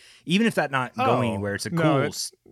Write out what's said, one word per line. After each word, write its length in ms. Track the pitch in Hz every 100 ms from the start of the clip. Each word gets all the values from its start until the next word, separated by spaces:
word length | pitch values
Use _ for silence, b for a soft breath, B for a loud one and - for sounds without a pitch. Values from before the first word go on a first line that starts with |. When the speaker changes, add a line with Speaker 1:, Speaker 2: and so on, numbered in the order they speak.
| B B -
Speaker 1:
even 220 | 185 226
if 80 | -
that 160 | 147
not 220 | 135 123 -
Speaker 2:
Oh, 80 | 262
Speaker 1:
going 280 | 127 117
anywhere, 220 | 98 101 101
it's 100 | -
a 20 |
Speaker 2:
no, 100 | 170
Speaker 1:
cool 180 | 156 139
Speaker 2:
that's, 320 | 143 - -
Speaker 1:
s-, 0 | _ -